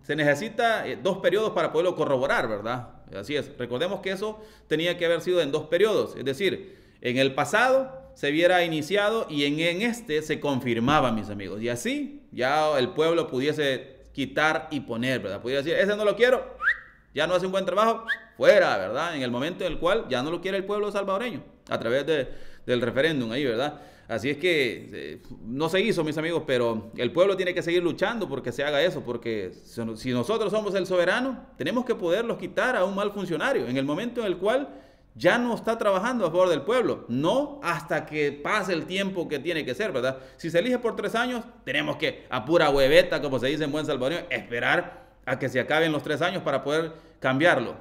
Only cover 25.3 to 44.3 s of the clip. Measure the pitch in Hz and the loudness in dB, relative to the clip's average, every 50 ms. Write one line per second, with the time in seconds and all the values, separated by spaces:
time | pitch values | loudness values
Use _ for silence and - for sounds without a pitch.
25.3 | - - 80 110 123 139 156 165 175 190 190 214 190 175 156 156 143 156 156 165 | -18 -16 -12 -10 -4 -2 -2 2 2 2 2 2 2 0 0 -2 -2 -2 -2 -2
26.3 | 170 151 - - 135 120 120 117 113 110 101 - - 113 120 120 - 165 185 196 | -2 -2 0 0 2 2 2 2 0 -2 -6 -10 -6 -2 -2 0 4 4 4 4
27.3 | 196 180 185 180 - 175 143 170 170 180 170 165 131 - 185 202 240 226 185 135 | 4 2 0 -2 -2 -2 -2 0 0 2 2 0 0 0 -2 -2 -2 -4 -6 -4
28.3 | 135 131 120 127 117 - 143 147 147 139 160 185 151 143 113 117 117 117 - 117 | -6 -6 -6 -6 -4 -4 -2 0 2 2 2 2 0 -2 -6 -6 -8 -6 -4 -4
29.3 | 113 107 95 90 - - - - - 117 113 113 113 110 - 127 123 123 120 - | -4 -4 -4 -8 -10 -14 -20 -14 -8 -8 -6 -6 -8 -6 -4 -2 -2 0 0 0
30.3 | 220 226 220 185 190 220 208 202 180 196 180 180 185 180 175 175 202 233 254 269 | 0 0 0 0 0 0 -2 0 -2 -2 -2 0 2 2 2 2 2 0 0 -2
31.3 | 247 - - - - - 127 160 214 247 247 - 220 - 190 165 170 208 233 233 | -4 -8 -14 -20 -10 -6 -4 -2 -2 -2 -2 -2 -4 -2 0 0 2 2 0 -2
32.3 | 190 147 - - - - 214 254 247 214 180 196 196 196 208 208 202 202 185 170 | -4 -6 -6 -4 -2 0 0 2 2 2 0 0 0 -2 -4 -4 -4 -4 -4 -4
33.3 | 165 147 202 262 277 202 123 117 123 135 135 143 147 170 226 240 233 240 226 202 | -2 -2 0 0 0 0 -2 -2 -2 -2 0 -2 -2 -2 -4 -4 -4 -4 -2 -2
34.3 | 175 - 190 208 247 269 285 - - - - - - _ _ _ _ 110 110 175 | -2 0 0 0 0 0 -2 -4 -12 -20 -20 -20 -20 _ _ _ _ 2 2 4
35.3 | 208 233 240 240 220 - - 220 226 226 220 208 196 185 196 247 262 240 190 160 | 4 4 2 0 -2 -2 0 -2 -2 0 2 2 2 2 2 0 0 0 0 2
36.3 | 156 180 185 180 160 143 - 196 240 254 220 156 113 104 - - 117 131 147 175 | 4 4 4 4 4 0 2 2 2 2 2 2 -2 -2 -4 -4 -2 0 2 2
37.3 | 220 269 294 285 - - - 170 165 151 - - 170 151 151 - 151 151 147 143 | 2 2 0 -2 -6 -6 -4 -4 -4 -4 -2 -2 -2 -2 -2 -4 -2 0 0 0
38.3 | 139 143 147 - 202 214 190 185 185 160 - - 185 196 196 190 190 180 156 131 | -2 -4 -4 -2 -2 -2 0 -2 -2 -4 -4 -4 -4 -2 -2 -2 -2 -4 -4 -4
39.3 | 151 - - 170 175 156 135 127 123 - 214 214 - 127 120 131 131 - - - | -4 -4 -4 -2 -4 -2 -2 -4 -4 -2 -4 -2 -2 0 0 -2 -2 -4 -14 -20
40.3 | - - - 165 156 170 202 254 247 240 247 226 202 220 214 196 - 226 247 254 | -18 -10 -10 0 0 0 2 2 -2 0 0 -2 -2 -2 -4 -2 0 0 0 0
41.3 | 247 233 220 - - - - - - 147 151 151 139 - 156 139 - - - - | -2 -6 -8 -10 -20 -14 -8 -4 -2 -2 -2 -2 -2 -2 -2 -2 -2 -4 -10 -6
42.3 | 123 131 - 135 165 170 160 147 139 139 135 131 151 175 185 185 170 151 135 143 | -6 -6 0 2 4 6 6 6 6 6 6 8 8 8 6 6 0 -2 0 -2
43.3 | 131 123 113 131 151 147 156 143 139 156 151 151 143 123 123 135 165 170 - - | -2 0 0 0 0 0 -2 -2 -2 -2 -2 -2 -2 0 0 -2 -2 -2 -4 -4